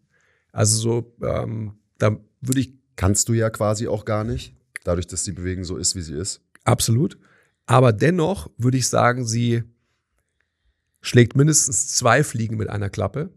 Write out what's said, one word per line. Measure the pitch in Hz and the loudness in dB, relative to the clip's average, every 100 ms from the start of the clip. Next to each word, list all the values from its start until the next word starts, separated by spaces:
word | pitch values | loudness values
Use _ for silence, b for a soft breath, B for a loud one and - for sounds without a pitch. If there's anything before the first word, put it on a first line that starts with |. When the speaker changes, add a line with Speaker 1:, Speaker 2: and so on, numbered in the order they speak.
| _ _ _ _ _ | _ _ _ _ _
Speaker 1:
Also | 110 107 113 | 0 0 2
so, | 113 117 117 - | 0 -2 -4 -8
ähm, | - - 120 110 107 - _ - | -4 -4 -4 -6 -8 -12 _ 0
da | 110 104 _ - | 0 0 _ -10
würde | 123 135 | -4 -2
ich | 117 - _ - | -2 -8 _ -2
Speaker 2:
Kannst | 92 101 - | 0 2 0
du | |
ja | 113 110 | 0 0
quasi | - 107 107 120 | 0 -2 0 -2
auch | 104 113 | -4 -2
gar | 107 | -4
nicht, | 110 123 - _ _ - | -4 -6 -10 _ _ -10
dadurch, | 90 87 87 | -4 -2 -4
dass | 90 | -6
die | - | -8
Bewegung | 87 90 90 | -6 -6 -6
so | 87 92 | -6 -4
ist, | 87 98 | -4 -6
wie | |
sie | 80 | -8
ist. | 73 98 - _ _ | -8 -8 -10 _ _
Speaker 1:
Absolut. | - 120 - 117 190 - b b b b - | 0 0 2 0 0 -6 b b b b 0
Aber | 127 127 | 4 4
dennoch | 104 143 180 165 196 - - | 4 2 2 0 -2 -8 -2
würde | 123 131 | 0 0
ich | - | 0
sagen, | 117 117 123 117 | 2 2 2 0
sie | 117 120 117 117 _ _ _ _ _ _ _ _ _ _ _ _ _ | 0 0 0 -4 _ _ _ _ _ _ _ _ _ _ _ _ _
schlägt | - 123 117 131 | 2 6 6 6
mindestens | 151 147 - - - | 4 4 0 -2 -2
zwei | - 120 127 | 0 4 4
Fliegen | 147 113 110 110 | 2 -2 -4 -4
mit | 104 | -6
einer | 104 104 | -4 -6
Klappe. | - 95 139 180 | -4 -4 -4 -10